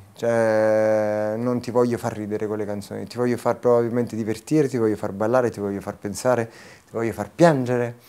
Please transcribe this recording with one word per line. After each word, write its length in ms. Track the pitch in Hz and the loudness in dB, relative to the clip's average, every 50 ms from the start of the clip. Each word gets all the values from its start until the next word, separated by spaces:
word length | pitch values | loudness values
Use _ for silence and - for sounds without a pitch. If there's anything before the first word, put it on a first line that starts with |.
| 98 - - | -18 -20 -12
Cioè, 1200 | - 117 117 117 117 113 110 110 110 110 110 107 107 110 107 110 107 107 107 107 107 107 107 107 | -4 -2 0 2 2 2 4 4 4 4 4 4 4 4 4 2 2 2 0 0 -2 -2 -2 -2
non 240 | 113 120 123 123 120 | -2 -2 -2 -2 -2
ti 120 | 120 127 | -4 -2
voglio 260 | 110 123 123 123 117 107 | 2 2 2 2 2 -2
far 160 | - 117 113 | -2 -4 -4
ridere 320 | 107 107 101 107 104 110 104 | -4 -6 -6 -4 -4 -4 -4
con 100 | 107 107 | -4 -4
le 60 | 104 | -4
canzoni, 400 | 101 104 104 101 - 104 107 104 | -6 -6 -8 -8 -10 -10 -10 -10
ti 120 | 101 - 120 | -10 -4 -2
voglio 180 | 123 123 120 | 0 0 0
far 220 | 117 - 123 117 - | 0 0 -2 -2 2
probabilmente 580 | - - 120 120 117 117 113 123 120 - 113 | 2 4 4 4 4 2 0 -2 -2 -2 -4
divertire, 540 | 110 113 104 110 - - - 151 156 143 123 | -6 -4 -4 -4 -6 -4 0 2 2 2 2
ti 80 | 123 120 | 0 0
voglio 180 | 113 110 104 | 2 2 0
far 160 | 98 - 98 | 0 -4 -6
ballare, 380 | 95 98 107 107 123 127 123 113 | -4 -2 0 2 2 2 2 2
ti 100 | - 101 | -2 -2
voglio 220 | 101 101 98 98 | -4 -4 -4 -4
far 160 | 90 104 98 - | -6 -8 -12 -8
pensare, 480 | - 104 98 - - 127 123 120 113 113 | -8 -10 -8 -4 0 0 2 2 0 -4
ti 440 | - - - - - - _ _ | -8 -20 -20 -20 -20 -20 _ _
voglio 200 | - 110 117 113 | -6 -4 -4 -4
far 200 | 104 107 101 - | -4 -6 -8 -8
piangere, 640 | - - 170 170 151 131 127 120 123 120 120 117 117 - - | 0 4 4 6 6 4 0 0 0 -2 -2 -4 -6 -12 -18